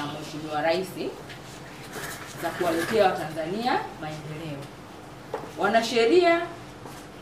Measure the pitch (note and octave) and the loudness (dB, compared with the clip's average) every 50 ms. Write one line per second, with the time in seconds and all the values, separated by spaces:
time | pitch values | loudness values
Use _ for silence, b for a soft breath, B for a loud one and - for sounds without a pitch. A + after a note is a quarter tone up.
0 | D3 C#3+ D3+ D3+ - - - D3 D#3 D#3 D3+ D3 D3+ E3 E3+ F#3 F#3 - - D3+ | -2 -4 -6 -8 -8 -8 -8 -8 -6 -4 -2 0 2 2 2 2 0 -2 -6 -6
1 | B3 - - - - - - - - - - - - - - - - - - - | -6 -6 -6 -8 -12 -14 -14 -14 -14 -14 -14 -14 -14 -14 -14 -14 -14 -12 -10 -8
2 | - - - - - - - - E3 E3 - - F3 E3+ E3 E3 E3 - A3 G#3+ | -8 -8 -10 -10 -12 -12 -8 -6 -4 -4 -2 0 0 2 2 2 2 4 6 6
3 | G3 F#3 F3+ F3 D#3+ D#3+ D#3 D#3+ D#3 E3+ F#3+ A3 A#3+ B3+ E4 A4 - - - - | 6 6 6 2 -2 -4 -4 -4 -4 -2 -2 -2 0 2 0 0 0 -4 -8 -10
4 | D#3+ D3+ D#3 D3+ - D3+ D3+ D#3 E3 D3+ C#3+ C3+ - - - - - - - - | -8 -8 -8 -8 -10 -10 -10 -8 -8 -8 -8 -10 -10 -12 -14 -16 -16 -16 -16 -16
5 | - - - - - - - - - - - D3+ F3+ G3+ A3 A3+ A3 - B3 A3+ | -16 -16 -16 -16 -10 -10 -8 -8 -8 -10 -2 0 2 6 6 6 4 6 4 6
6 | A#3 A#3 E4 F4+ F4 E4+ E4+ E4+ F4 - - - - - - - - - - - | 6 8 8 8 10 8 8 6 4 -2 -6 -10 -14 -14 -14 -14 -14 -14 -14 -14
7 | - - - - | -14 -16 -16 -16